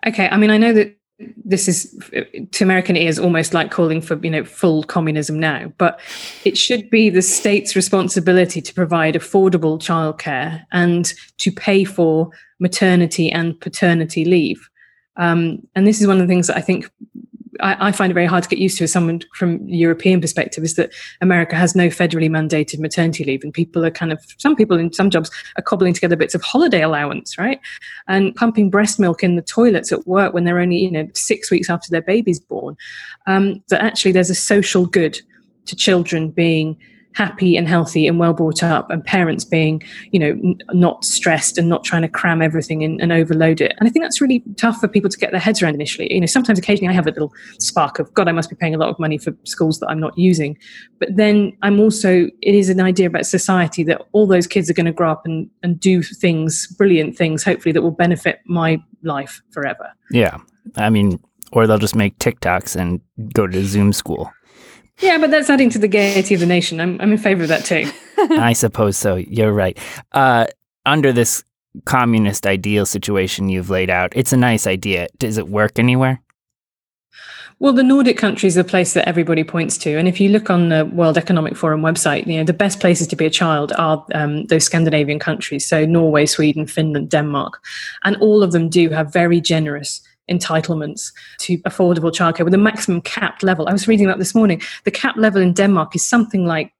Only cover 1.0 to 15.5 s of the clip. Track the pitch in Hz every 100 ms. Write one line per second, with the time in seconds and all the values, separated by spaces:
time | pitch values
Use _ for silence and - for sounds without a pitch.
1 | _ _ - - - 185 - 170 - -
2 | - - - - - - 190 185 185 175
3 | 165 156 175 165 160 170 156 - 165 160
4 | 160 156 165 156 - - 185 156 151 185
5 | 160 156 147 156 160 139 170 - 175 -
6 | - - - - - 190 - 247 208 226
7 | 220 180 185 - 208 202 208 190 180 196
8 | 180 190 165 185 180 170 - - 170 165
9 | 160 156 - 196 190 175 160 160 160 165
10 | 156 156 - 135 151 160 - 175 175 175
11 | 170 - - _ - 185 - 196 196 196
12 | 165 156 165 - _ _ 180 180 190 180
13 | 170 - 160 170 170 165 - - 180 165
14 | 160 165 160 180 147 87 - _ _ _
15 | _ - 175 170 165